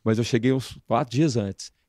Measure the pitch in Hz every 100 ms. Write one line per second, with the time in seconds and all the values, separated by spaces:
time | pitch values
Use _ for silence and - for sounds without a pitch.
0 | 110 110 113 113 123 131 - - - 117
1 | 139 123 160 117 98 - - _